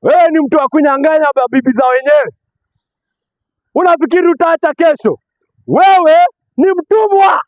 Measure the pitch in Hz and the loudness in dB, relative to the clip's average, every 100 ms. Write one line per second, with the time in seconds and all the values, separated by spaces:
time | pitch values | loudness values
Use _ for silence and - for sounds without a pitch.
0 | - 320 339 320 285 311 269 311 294 269 | 0 2 2 0 -2 -2 -2 -2 0 0
1 | 294 311 302 277 247 262 254 226 254 254 | 0 0 -2 -2 -2 -2 -2 -2 0 0
2 | 262 294 226 - _ _ _ _ _ _ | 0 0 0 -8 _ _ _ _ _ _
3 | _ _ _ _ _ _ _ - 359 330 | _ _ _ _ _ _ _ -2 0 0
4 | 277 349 349 320 339 330 330 285 339 294 | 0 0 0 -2 -2 -2 -2 0 0 0
5 | 220 139 _ _ _ _ - 165 381 381 | -4 -6 _ _ _ _ -4 0 4 4
6 | 330 320 698 - _ - 349 370 320 427 | 4 2 2 -2 _ -4 -2 -2 -2 -2
7 | 427 392 392 339 | 0 2 2 0